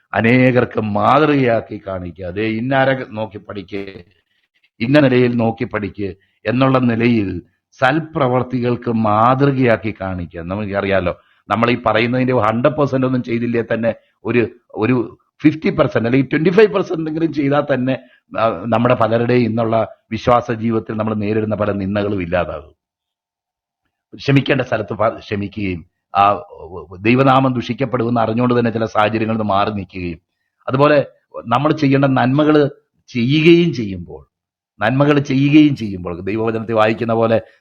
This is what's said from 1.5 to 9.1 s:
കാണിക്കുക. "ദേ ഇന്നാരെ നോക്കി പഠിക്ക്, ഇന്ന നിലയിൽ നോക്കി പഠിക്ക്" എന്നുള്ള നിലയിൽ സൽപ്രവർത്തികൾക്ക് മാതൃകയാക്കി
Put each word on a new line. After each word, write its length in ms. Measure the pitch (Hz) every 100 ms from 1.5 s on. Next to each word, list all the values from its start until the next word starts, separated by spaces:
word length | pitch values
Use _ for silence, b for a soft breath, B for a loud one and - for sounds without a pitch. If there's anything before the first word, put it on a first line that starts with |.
| 113 - 107 95
കാണിക്കുക. 440 | 95 87 82 90
"ദേ 120 | 92
ഇന്നാരെ 640 | 110 110 127 135 135 131 -
നോക്കി 300 | 107 107 101
പഠിക്ക്, 680 | 92 101 87 101 98 92 87 _ _ _ _ _ _ -
ഇന്ന 200 | 117 147
നിലയിൽ 360 | 135 123 123 120
നോക്കി 280 | 113 -
പഠിക്ക്" 500 | 120 107 98 95 98 87 _ _ 107
എന്നുള്ള 320 | 123 135 131
നിലയിൽ 640 | 123 113 120 113 95 87 - _ _
സൽപ്രവർത്തികൾക്ക് 1200 | - 127 156 160 160 127 127 123 127 120 120 120
മാതൃകയാക്കി 1040 | 113 110